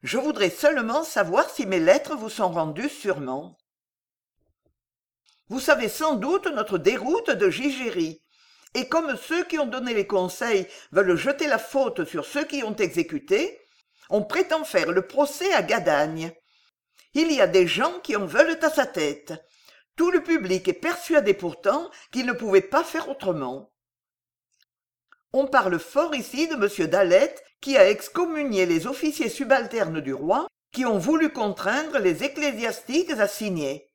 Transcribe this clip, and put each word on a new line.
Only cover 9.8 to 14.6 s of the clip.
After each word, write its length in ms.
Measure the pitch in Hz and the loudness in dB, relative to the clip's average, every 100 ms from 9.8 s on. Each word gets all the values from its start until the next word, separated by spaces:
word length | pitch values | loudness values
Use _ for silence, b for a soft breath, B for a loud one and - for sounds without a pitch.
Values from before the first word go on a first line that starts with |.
| 247 | -4
les 140 | 226 196 | -2 0
conseils 600 | 196 185 - 233 208 185 B B | 0 -2 -4 -2 0 -2 B B
veulent 240 | 160 190 170 | 2 4 2
jeter 320 | 269 277 302 | 0 -2 0
la 120 | 233 | 0
faute 460 | - 269 254 - 160 | 0 0 0 -2 -6
sur 200 | 170 143 | -6 -6
ceux 200 | 285 311 | -6 -4
qui 180 | 285 | -6
ont 120 | 226 214 | -6 -2
exécuté, 840 | 185 170 165 151 - 196 359 - b b b b b | -2 0 -4 -4 0 0 0 -6 b b b b b
on 140 | 208 | -2
prétend 400 | 208 339 381 320 | 0 -2 0 0